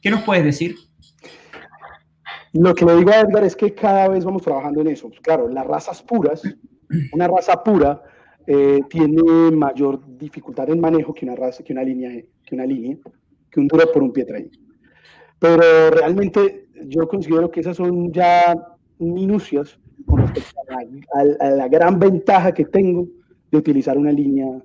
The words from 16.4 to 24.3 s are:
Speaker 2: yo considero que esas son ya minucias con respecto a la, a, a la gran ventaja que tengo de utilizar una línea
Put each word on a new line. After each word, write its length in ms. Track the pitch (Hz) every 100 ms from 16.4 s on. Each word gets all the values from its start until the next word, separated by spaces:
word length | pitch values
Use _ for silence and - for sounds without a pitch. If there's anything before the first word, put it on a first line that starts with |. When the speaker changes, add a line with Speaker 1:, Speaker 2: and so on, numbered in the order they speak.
| 196 196 - - 147
Speaker 2:
yo 200 | 143 160
considero 420 | 196 151 165 170
que 120 | 170
esas 160 | 170 175
son 340 | 180 175 175
ya 420 | 165 175 175 175 170 - _ _ _
minucias 840 | 165 175 190 208 - 143 147 _ _ _ -
con 140 | -
respecto 300 | - - - - -
a 60 |
la, 720 | 127 117 135 143 143 143 147 139
a, 0 |
a 40 |
la 160 | 139 131
gran 300 | 156 170 196
ventaja 520 | 190 185 - 196 180
que 140 | - 151
tengo 420 | 190 190 175 175 - _ _ _
de 60 | 156
utilizar 400 | 156 143 135 135
una 140 | 147
línea 360 | 147 139